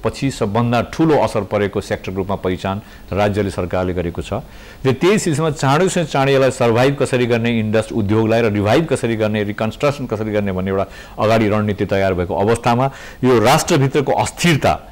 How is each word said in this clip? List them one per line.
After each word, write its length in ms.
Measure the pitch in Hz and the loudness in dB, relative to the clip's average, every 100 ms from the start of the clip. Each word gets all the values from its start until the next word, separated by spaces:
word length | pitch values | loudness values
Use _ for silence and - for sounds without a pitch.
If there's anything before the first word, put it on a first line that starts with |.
पछि 260 | 113 - 139 | -6 -4 -6
सबभन्दा 500 | - 113 107 120 120 107 | -2 -2 0 0 0 -2
ठुलो 240 | - 160 143 | 0 2 4
असर 160 | 107 113 | 2 -2
परेको 400 | 95 104 101 104 | -2 -2 -2 -4
सेक्टरको 360 | - 104 - 95 | -6 -6 -6 -6
रूपमा 200 | 95 95 | -4 -4
पहिचान 440 | 92 90 98 98 - - - | -4 -4 -4 -6 -10 -20 -6
राज्यले, 380 | 92 104 101 101 | 0 0 0 -2
सरकारले 420 | 95 90 92 92 87 | -4 -4 -2 -2 -2
गरेको 240 | 85 87 | -4 -6
छ। 240 | 80 104 - - - - | -8 -8 -8 -18 -20 -4
र 80 | 131 | -2
त्यही 260 | 120 175 214 | 0 2 2
सिलसिलामा 320 | 180 143 160 143 | 0 0 -2 0
चाँडो 320 | 135 147 185 | 0 2 2
से 160 | 180 | 0
चाँडै 280 | 156 143 135 135 | -2 0 2 4
यसलाई 140 | 135 | 2
survive 460 | 123 120 113 135 139 | 2 2 4 2 2
कसरी 260 | 127 127 123 | 0 2 2
गर्ने, 240 | 117 117 117 | 2 2 0
इन्डस्ट-, 280 | 107 110 107 113 | 2 0 0 -2
उद्योगलाई 440 | 101 110 110 113 | 0 2 2 2
र 100 | 117 | 2
revive 320 | 104 101 135 160 | 0 2 2 2
कसरी 240 | 135 120 110 | -2 -2 0
गर्ने, 280 | 107 107 | 0 0
reconstruction 600 | 104 104 110 - 147 135 | -4 -4 -6 -2 -2 -2
कसरी 280 | 127 104 110 | -6 -4 -2
गर्ने 200 | 104 101 | -2 -2
भन्ने 180 | 92 95 | -2 -2
एउटा 160 | 95 95 - - - | -2 -2 -8 -18 -2
अगाडि 320 | 110 113 107 | 2 2 2
रणनीति 360 | 107 104 98 101 | 0 -2 -2 -2
तयार 240 | 98 95 | 0 0
भएको 220 | 87 87 85 | 0 -2 0
अवस्थामा 500 | 101 113 123 120 135 - - - | 0 0 0 0 0 -4 -16 -2
यो 160 | 127 120 | 4 4
राष्ट्रभित्रको 720 | 107 156 - 170 135 151 139 | 6 4 4 2 2 2 0
अस्थिरता 680 | - 107 - 175 151 107 78 - | 0 -2 0 2 2 2 0 -6